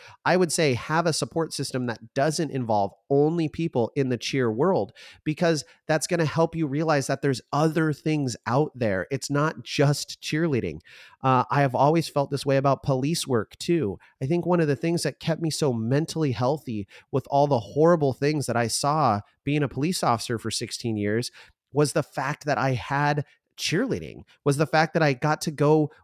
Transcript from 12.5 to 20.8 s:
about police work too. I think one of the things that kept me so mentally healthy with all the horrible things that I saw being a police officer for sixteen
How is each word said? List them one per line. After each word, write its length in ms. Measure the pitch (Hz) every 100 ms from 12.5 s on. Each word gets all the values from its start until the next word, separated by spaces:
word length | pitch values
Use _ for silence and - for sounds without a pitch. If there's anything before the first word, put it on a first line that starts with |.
| 135
about 240 | 135 135
police 440 | - 131 139 170 -
work 300 | 123 98 -
too. 400 | - 170 110 90 - _
I 40 | 135
think 180 | 175
one 160 | 165 175
of 80 | 156
the 80 | 135
things 260 | 165 170
that 140 | 151 131
kept 220 | - 160
me 80 | 160
so 240 | - 151
mentally 600 | 117 113 135 160 160 151
healthy 540 | 120 127 151 - 110 98 - _
with 160 | 139 -
all 160 | 139 143
the 120 | 131
horrible 540 | 104 143 160 175 143
things 320 | 120 143 156
that 120 | 127 117
I 80 | 117
saw 560 | - 143 156 135 104 - _
being 180 | - 147
a 60 | 139
police 340 | 131 151 185
officer 360 | 156 117 - 113
for 120 | 113
sixteen 480 | - 117 -